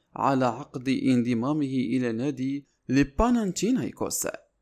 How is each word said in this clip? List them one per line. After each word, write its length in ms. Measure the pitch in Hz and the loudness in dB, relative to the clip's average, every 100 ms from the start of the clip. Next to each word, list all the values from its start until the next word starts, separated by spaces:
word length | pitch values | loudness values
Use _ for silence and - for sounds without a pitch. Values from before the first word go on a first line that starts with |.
| _ - | _ -2
على 300 | 123 135 127 | 0 2 2
عقد 440 | 117 143 143 123 | -2 -8 -8 -2
انضمامه 760 | 127 131 123 120 117 127 151 139 | 0 4 2 2 0 0 -2 -2
إلى 460 | 131 123 127 123 | -2 0 0 0
نادي 540 | 113 139 131 131 139 - _ - | -2 -4 -4 -4 -6 -10 _ 0
لبانانتينايكوس 1400 | 131 143 - 226 240 208 175 202 254 135 - - - - - _ _ | 2 2 2 2 2 0 -2 0 0 -2 -4 -6 -4 -6 -8 _ _